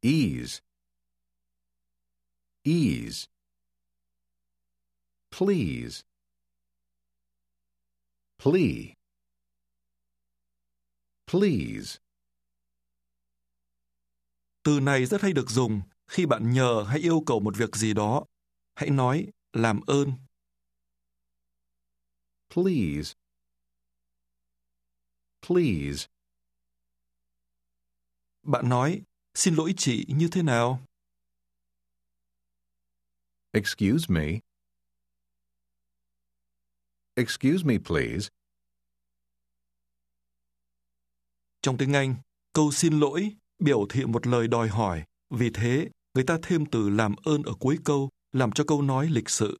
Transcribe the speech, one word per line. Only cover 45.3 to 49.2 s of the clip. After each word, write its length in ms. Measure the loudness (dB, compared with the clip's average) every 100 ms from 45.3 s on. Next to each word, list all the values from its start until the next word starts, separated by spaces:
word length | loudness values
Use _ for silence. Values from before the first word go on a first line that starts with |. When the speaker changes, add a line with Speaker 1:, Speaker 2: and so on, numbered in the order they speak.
Speaker 2:
Vì 200 | -2 -2
thế, 340 | 0 0 0 -2 -12 _
người 100 | -2
ta 140 | 0 0
thêm 240 | 0 0 0
từ 220 | 0 2
"làm 260 | 2 0 0
ơn" 180 | 0 0
ở 100 | -2 -4
cuối 180 | -2 0
câu, 240 | 0 0 -2 _ _
làm 200 | -2 0
cho 120 | 0 0
câu 140 | 2
nói 260 | 2 0 0
lịch 200 | -2